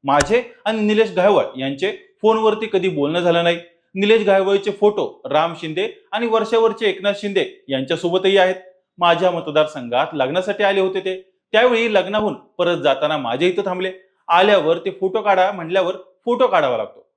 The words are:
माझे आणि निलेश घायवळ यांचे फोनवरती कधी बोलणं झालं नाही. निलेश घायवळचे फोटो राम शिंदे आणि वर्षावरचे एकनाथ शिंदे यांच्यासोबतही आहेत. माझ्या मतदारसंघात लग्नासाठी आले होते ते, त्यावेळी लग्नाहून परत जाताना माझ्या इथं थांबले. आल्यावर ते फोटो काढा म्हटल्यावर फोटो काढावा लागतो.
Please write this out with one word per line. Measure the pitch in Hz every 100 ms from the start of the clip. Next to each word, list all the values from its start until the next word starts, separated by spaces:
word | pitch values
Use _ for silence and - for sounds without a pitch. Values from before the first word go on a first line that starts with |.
माझे | 139 143 143 233 240 -
आणि | 202 226
निलेश | 208 214 214
घायवळ | 175 190 185 - 127
यांचे | 135 139 190 190 _ _
फोनवरती | 214 226 220 208 -
कधी | 190 185
बोलणं | 156 143 170
झालं | 175 170
नाही. | 170 170 - _ _
निलेश | 190 208 226
घायवळचे | 202 196 190 196 208
फोटो | 208 208 208 147 - -
राम | 143 165 165
शिंदे | 160 156 220 - _
आणि | 208 233
वर्षावरचे | 220 214 226 226 214 220
एकनाथ | 185 196 202
शिंदे | 208 190 135 - -
यांच्यासोबतही | 135 135 165 175 180 190 196
आहेत. | 185 185 - _ _ -
माझ्या | 175 165 180
मतदारसंघात | 170 156 151 151 151 120 123 156
लग्नासाठी | 151 190 175 185 202
आले | 202 196
होते | 190 190
ते, | 185 185 - _ _
त्यावेळी | 214 247 226 233
लग्नाहून | 208 180 214 214 139 _ -
परत | 175 170
जाताना | 143 131 151 156
माझ्या | 127 131 175
इथं | 185
थांबले. | 196 180 185 185 _ _ -
आल्यावर | 170 196 202 156 175
ते | 196
फोटो | - 190 220
काढा | 208 190 185
म्हटल्यावर | 202 160 190 180 180 - _
फोटो | - 240 254
काढावा | 190 143 117
लागतो. | 101 - _